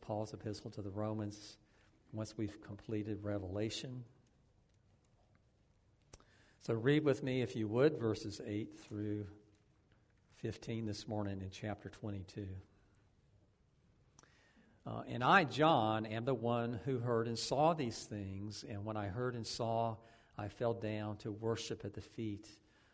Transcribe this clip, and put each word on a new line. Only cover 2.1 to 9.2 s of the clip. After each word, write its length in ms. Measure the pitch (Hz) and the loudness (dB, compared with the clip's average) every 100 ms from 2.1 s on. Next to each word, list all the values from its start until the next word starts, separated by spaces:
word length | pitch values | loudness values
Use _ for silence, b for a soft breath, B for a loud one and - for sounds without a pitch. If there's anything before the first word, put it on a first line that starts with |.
once 240 | 110 107 - | -8 -6 -4
we've 240 | 107 - | -6 -6
completed 640 | - 98 - 107 104 98 | -12 -12 -4 -4 -2 -4
Revelation. 800 | 104 101 92 98 110 - 139 127 120 - _ _ _ _ _ _ _ _ _ _ _ - _ _ _ _ _ _ _ - b b b b | -2 -2 -2 -2 -2 -2 -6 -8 -12 -18 _ _ _ _ _ _ _ _ _ _ _ -20 _ _ _ _ _ _ _ -20 b b b b
So 120 | - | -2
read 300 | 117 117 147 | 2 6 6
with 180 | 151 131 | 6 4
me, 200 | 131 127 | 2 2
if 120 | 120 | 2
you 140 | 123 107 | 0 2
would, 280 | 113 147 131 | 6 6 6
verses 440 | 113 104 110 95 | 2 0 -2 -6
eight 320 | 117 104 113 - | -4 -2 -4 -8
through 480 | - 104 104 104 | -8 -4 -2 -2